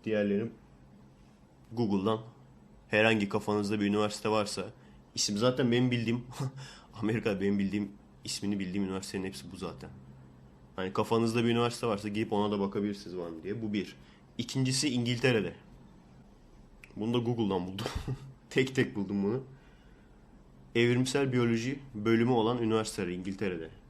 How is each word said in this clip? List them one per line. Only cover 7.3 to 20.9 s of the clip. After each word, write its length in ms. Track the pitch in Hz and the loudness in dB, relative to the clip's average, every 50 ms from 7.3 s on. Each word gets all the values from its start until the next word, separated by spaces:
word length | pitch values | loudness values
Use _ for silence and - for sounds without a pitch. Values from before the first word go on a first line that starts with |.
| 101 92 | 0 2
benim 180 | 98 101 101 101 | 2 2 2 2
bildiğim, 320 | 98 95 98 104 104 101 - - - - - - - | 2 0 0 -2 -4 -4 -8 -18 -20 -20 -20 -16 -10
ismini 360 | 104 - - - 101 104 98 | -10 -8 -4 -2 -2 -2 -2
bildiğim 240 | 95 90 90 101 101 | -4 -4 -2 -2 -2
üniversitenin 400 | 95 95 92 - - - 98 92 | -2 -4 -6 -6 -6 -6 -6 -6
hepsi 260 | 95 98 - - 85 | -6 -8 -10 -14 -14
bu 60 | - | -12
zaten. 320 | 87 92 82 80 - - - - - - - - - - - - - - - - - - - - | -10 -10 -10 -10 -10 -14 -16 -16 -18 -20 -20 -20 -20 -20 -20 -20 -20 -20 -20 -20 -20 -20 -14 -6
Hani 180 | - 92 95 101 | -6 -6 -2 0
kafanızda 500 | - 110 - 117 113 113 113 110 120 117 | 0 2 2 4 2 2 2 2 2 2
bir 60 | 117 | 4
üniversite 380 | 117 117 120 120 117 - - | 4 4 2 2 0 -2 -2
varsa 200 | 117 104 98 101 | -2 -2 -2 -2
girip 260 | 107 101 110 110 - 110 | -4 -2 -2 -2 0 0
ona 180 | 101 104 104 | 0 2 0
da 80 | 104 101 | 0 0
bakabilirsiniz 580 | 98 98 98 107 101 104 101 98 - 87 87 | -2 -2 -2 -2 -2 -2 -4 -6 -10 -10 -8
var 120 | 90 85 85 | -8 -8 -8
mı 140 | 82 80 78 | -8 -10 -8
diye. 180 | 92 107 117 | -8 -6 -6
Bu 120 | 110 107 104 | -4 -2 -2
bir. 220 | 104 90 - - - - - - - - - - | -2 -2 -4 -10 -20 -20 -20 -20 -20 -20 -14 -8
İkincisi 520 | - 123 - - 135 131 127 131 - 147 151 | -8 -6 -2 0 0 2 2 2 2 0 0
İngiltere'de. 640 | 143 123 120 120 123 117 - 131 120 110 95 82 - - - - - - - - - - - - - - - - - - - - - - - - - - - - - | 0 0 0 0 0 2 4 4 4 4 2 -2 -6 -10 -20 -20 -20 -20 -20 -20 -20 -20 -20 -20 -20 -20 -20 -20 -20 -20 -20 -20 -20 -20 -20 -20 -20 -20 -20 -16 -10
Bunu 180 | 92 104 113 120 | -6 -4 0 0
da 40 | |
Google'dan 500 | 127 113 117 123 113 113 98 95 92 90 | 0 0 0 0 0 0 0 0 0 -2
buldum. 180 | 92 95 101 113 - - - - | -4 -6 -6 -8 -6 -6 -6 -6
<laughs> 80 | - 131 - - - - - - - | -6 -8 -8 -10 -18 -20 -20 -20 -2
Tek 260 | - 139 131 127 - | 0 0 0 2 2
tek 200 | 135 120 - - | 0 0 0 0
buldum 280 | 107 98 92 101 101 98 | -6 -4 -2 -2 0 0
bunu. 200 | 101 117 131 131 - - - - - - - - - - - - - - - - - - - - - - - - - - | 0 -2 -2 -6 -10 -20 -20 -20 -20 -20 -20 -20 -20 -20 -20 -20 -20 -20 -20 -20 -20 -20 -20 -20 -20 -20 -20 -20 -2 2
Evrimsel 580 | 117 117 120 | 4 4 6